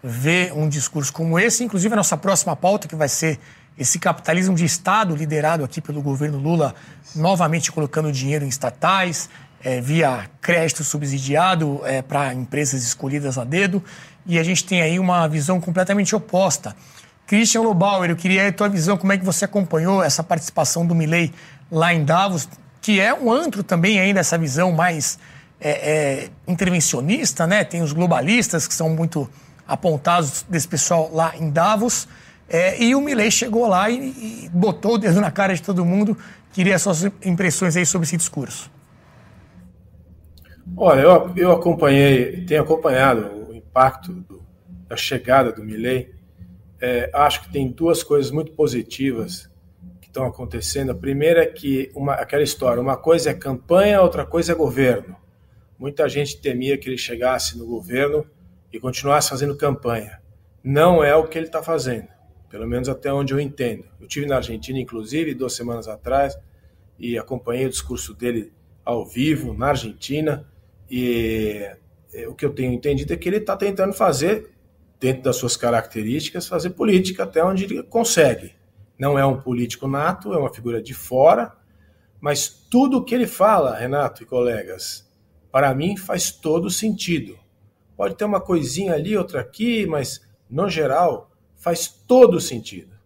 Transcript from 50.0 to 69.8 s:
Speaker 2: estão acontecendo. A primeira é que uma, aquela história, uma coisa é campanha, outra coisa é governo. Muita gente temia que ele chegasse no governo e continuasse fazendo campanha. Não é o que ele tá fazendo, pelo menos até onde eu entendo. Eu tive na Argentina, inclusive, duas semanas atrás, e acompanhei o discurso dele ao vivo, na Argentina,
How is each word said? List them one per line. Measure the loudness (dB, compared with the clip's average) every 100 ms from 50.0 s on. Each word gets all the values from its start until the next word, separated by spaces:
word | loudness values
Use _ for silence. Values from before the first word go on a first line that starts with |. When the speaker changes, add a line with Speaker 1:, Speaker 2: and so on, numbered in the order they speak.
| -14
Speaker 2:
estão | -6 -6
acontecendo. | -6 -10 -8 -6 -4 -4
A | -4
primeira | -4 0 4 4
é | 2
que | -2 -4 -2 -4 -6
uma, | -4
aquela | -4 -2 0
história, | 0 0 0 0
uma | -2 -2
coisa | 2 2 2
é |
campanha, | -4 -6 -8 2 4 6 6
outra | 4 2
coisa | -4 -2 0
é | 0
governo. | 0 2 2 2 -4 -20 _ _ _ _ _ _
Muita | -10 -2 -2
gente | 0 -6 -6
temia | -6 -4 -2 -4
que | -4
ele | -8
chegasse | -8 -2 -2 -2 -4 -8
no | -10
governo | -10 -6 -2 0 -2 -4 _ -20 -20 _
e | -10
continuasse | -8 -4 2 2 2
fazendo | -2 -4 -2
campanha. | -2 -2 -4 -4 -6 -18 -20 -20 _ _
Não | -2 4 6 6
é | 6 4
o | 2
que | -6
ele | -6
tá | -6
fazendo, | -2 -4 -2 -6 -10 _ _ _ -20
pelo | -12 -6
menos | -4 -4
até | -6 -4
onde | -2 -2
eu | -2
entendo. | -4 -4 -6 -6 -14 -20
Eu | -12
tive | -8 -2
na | -2
Argentina, | -4 -10 -8 -8
inclusive, | -8 -10 -6 -4 -4
duas | -4 -6
semanas | -6 -8 -8 -10
atrás, | -12 -2 0 0 -4 -20 _ _ _ _ _
e | -8 -8
acompanhei | -6 -8 -6 -4 -4
o |
discurso | -4 -8 -10 -10
dele | -6 -4 -4 -6 _ _ _
ao | -6 -4 -4
vivo, | -2 0 0 -4
na | -4 -2
Argentina, | -2